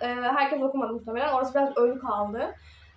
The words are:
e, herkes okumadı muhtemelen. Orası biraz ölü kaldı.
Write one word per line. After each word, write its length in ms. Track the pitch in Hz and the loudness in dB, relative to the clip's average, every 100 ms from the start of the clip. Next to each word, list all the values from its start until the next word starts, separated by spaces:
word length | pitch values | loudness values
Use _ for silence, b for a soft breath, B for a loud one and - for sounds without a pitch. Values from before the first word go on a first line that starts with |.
e, 60 | 240 | -4
herkes 540 | 247 247 285 277 285 | 0 0 2 2 2
okumadı 320 | 269 269 226 | 0 0 -4
muhtemelen. 400 | 226 226 233 294 | -4 -6 -2 0
Orası 200 | 262 269 | 0 2
biraz 240 | 285 277 240 | 2 2 4
ölü 220 | 240 254 | 2 2
kaldı. 560 | 254 208 208 226 330 b b b b | -4 -2 -2 -4 -6 b b b b